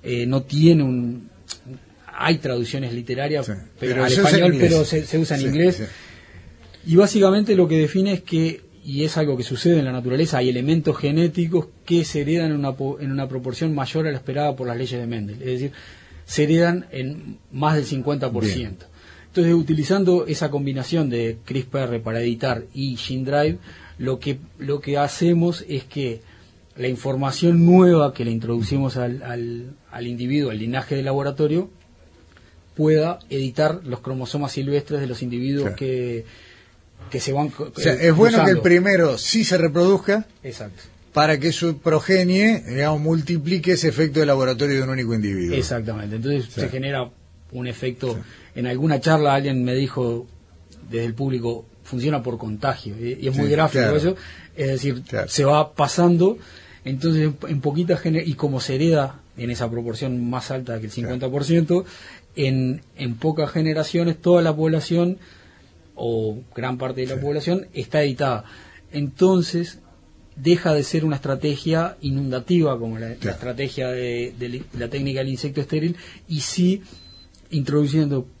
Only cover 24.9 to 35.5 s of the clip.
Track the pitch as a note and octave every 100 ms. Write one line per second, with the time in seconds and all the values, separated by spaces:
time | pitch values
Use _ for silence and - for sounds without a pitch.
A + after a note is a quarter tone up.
24.9 | C#3+ C#3+ - E3+ E3+ E3+ E3+ - C#3+ -
25.9 | D3 C3 A2+ - - - _ _ - B2+
26.9 | B2 C3+ C3 C#3 C3+ E3+ E3+ E3+ F3+ F3+
27.9 | E3 C#3+ - A#2 A2+ A2+ A#2 G#2 C#3 C3+
28.9 | C3 B2 B2+ B2+ A#2+ A#2 A#2 B2 C#3+ _
29.9 | A#2+ A#2+ A#2+ B2 C#3+ C#3 G#2+ A2+ C3 -
30.9 | C#3 C3+ C3+ C#3 C#3 D3+ D#3+ G3 - _
31.9 | _ - _ _ - - - _ - D#3
32.9 | D#3 D#3+ F3+ - C#3 C3+ B2 D3+ E3+ D#3
33.9 | B2 - C3 B2 D3 C#3+ - C3+ C#3+ C#3+
34.9 | D3 C3+ A2+ B2 A#2+ C3